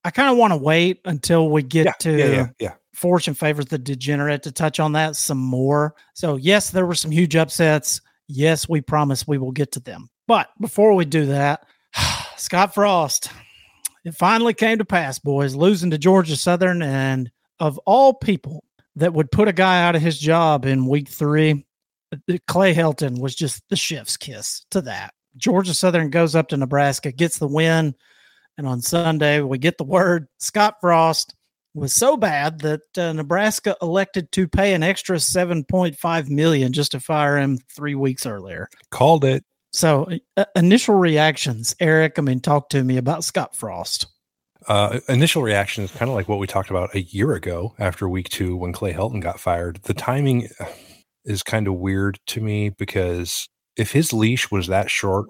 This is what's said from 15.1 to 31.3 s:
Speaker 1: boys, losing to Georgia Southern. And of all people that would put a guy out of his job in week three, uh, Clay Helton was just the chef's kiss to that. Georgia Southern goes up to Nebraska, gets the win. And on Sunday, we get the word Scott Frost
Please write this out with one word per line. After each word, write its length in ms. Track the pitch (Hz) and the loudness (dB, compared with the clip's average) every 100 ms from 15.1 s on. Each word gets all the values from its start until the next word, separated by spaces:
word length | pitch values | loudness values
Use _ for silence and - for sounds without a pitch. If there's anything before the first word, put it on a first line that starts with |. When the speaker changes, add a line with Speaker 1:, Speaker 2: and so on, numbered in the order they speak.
| - | -6
Speaker 1:
boys, 360 | 147 139 139 | -2 0 0
losing 360 | 139 180 190 175 | 2 2 2 0
to 60 | 151 | 0
Georgia 380 | 175 190 160 143 | 4 4 4 -2
Southern. 460 | 180 175 185 175 | 0 2 0 0
And 480 | 147 135 135 131 120 _ _ - | -2 -2 0 -2 -4 _ _ -4
of 200 | 156 139 - | -4 -2 2
all 260 | 240 269 | 6 6
people 500 | 262 - 185 139 151 - _ _ 147 | 4 0 -2 -4 -16 -18 _ _ -2
that 160 | 170 | 0
would 160 | 160 147 | 0 0
put 160 | - 214 | 2 2
a 40 | |
guy 300 | 175 185 180 | 4 4 4
out 140 | 175 165 | 4 2
of 60 | |
his 160 | 165 143 | 0 0
job 480 | 151 165 160 147 135 | 2 4 4 2 0
in 200 | 135 127 | 0 2
week 220 | 147 139 | 0 -2
three, 560 | - 147 151 156 143 - _ _ _ - | -4 0 2 2 0 -4 _ _ _ -18
uh, 240 | 147 - 175 - | -10 -6 -6 -2
Clay 280 | 175 190 | 2 4
Helton 440 | 165 165 143 143 123 | 4 2 0 -4 -4
was 140 | 131 | -6
just 280 | - 147 - - | -4 -6 -6 -6
the 60 | 185 | -4
chef's 400 | - 147 107 - | -4 -8 -8 -10
kiss 480 | - 104 - - - | -10 -12 -10 -12 -6
to 100 | 190 | -6
that. 320 | 127 92 101 _ _ 127 | -4 -8 -12 _ _ -6
Georgia 380 | - 180 180 | 0 0 0
Southern 360 | - 185 170 151 | 0 2 2 2
goes 240 | 165 165 160 | 2 2 2
up 120 | 156 | 0
to 80 | 143 | -2
Nebraska, 560 | 131 143 143 135 147 | 0 2 2 0 -6
gets 260 | 127 170 - | -4 -2 -2
the 100 | 143 | -2
win. 460 | 151 165 160 151 - _ _ _ _ _ - | 0 2 2 0 -4 _ _ _ _ _ -10
And 80 | 139 | -6
on 160 | 123 | -4
Sunday, 580 | - 170 165 156 147 151 | -2 -2 0 2 2 2
we 180 | 135 131 | 0 -2
get 200 | 160 - | -2 -2
the 60 | |
word 440 | 139 180 185 175 139 - | 0 2 2 0 -2 -12
Scott 360 | - 214 208 - | -4 2 2 2
Frost 540 | 175 165 165 156 - | 2 4 4 2 -4